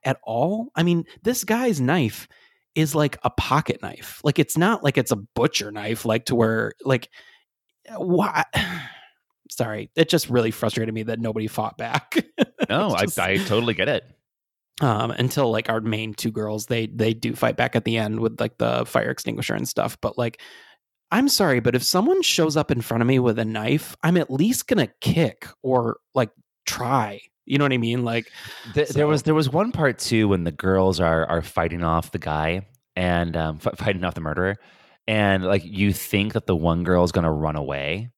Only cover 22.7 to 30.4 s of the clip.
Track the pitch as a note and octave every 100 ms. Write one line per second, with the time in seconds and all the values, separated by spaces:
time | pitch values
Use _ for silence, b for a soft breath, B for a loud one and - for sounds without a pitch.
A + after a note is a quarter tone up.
22.7 | A#2+ A2+ A2+ A#2+ C3 B2 A2 A2 A2 A2
23.7 | D3+ - - D#3+ F3+ D3+ C3+ G3+ C4 -
24.7 | A3 B2+ - - E3 C#3 - - - C3
25.7 | B2+ A#2 A2 _ C3 A2+ - _ _ -
26.7 | - B2 C3 G#2+ G2+ - _ - C#3 C#3+
27.7 | B2+ A#2 B2 A#2+ A#2 A#2 B B B A#2
28.7 | D3 D3 C#3+ D3+ D3+ D#3 D#3 C3+ D3 A3
29.7 | B3+ D3 - - A2+ G#2 F#2+